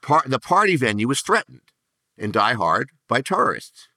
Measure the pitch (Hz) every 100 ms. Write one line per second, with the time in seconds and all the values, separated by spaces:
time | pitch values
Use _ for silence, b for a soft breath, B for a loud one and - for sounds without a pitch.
0 | - 151 147 131 - 175 208 170 120 104
1 | 113 139 - 214 - 64 _ _ _ _
2 | _ _ 107 107 104 120 85 87 135 _
3 | _ 123 135 185 247 69 - - -